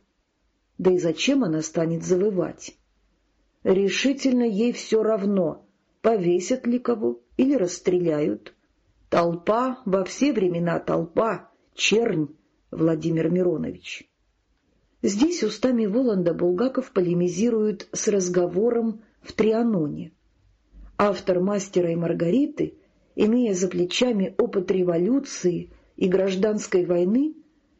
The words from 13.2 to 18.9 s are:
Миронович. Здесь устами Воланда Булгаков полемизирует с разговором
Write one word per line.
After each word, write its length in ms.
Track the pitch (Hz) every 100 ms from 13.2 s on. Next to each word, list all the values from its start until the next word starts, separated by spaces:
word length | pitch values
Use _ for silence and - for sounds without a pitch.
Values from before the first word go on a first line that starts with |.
| 160
Миронович. 800 | 180 180 156 117 - - - - _ _ _ _ _ _ _ _ _
Здесь 400 | - 202 311 349
устами 420 | 214 - 254 247 214
Воланда 460 | 214 262 196 175
Булгаков 600 | 165 175 180 254 262 -
полемизирует 960 | - 175 175 175 165 240 226 214 202 -
с 160 | - -
разговором 920 | 202 180 180 175 170 233 233 226